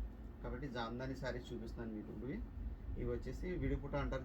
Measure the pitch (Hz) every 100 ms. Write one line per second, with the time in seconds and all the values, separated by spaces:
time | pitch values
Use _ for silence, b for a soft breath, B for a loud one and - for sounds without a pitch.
0 | - - - - 123 120 139 120 113 120
1 | 131 131 127 120 - 117 117 - 113 107
2 | 101 107 120 208 - - - - - -
3 | 120 117 - - 180 165 135 135 139 143
4 | 127 131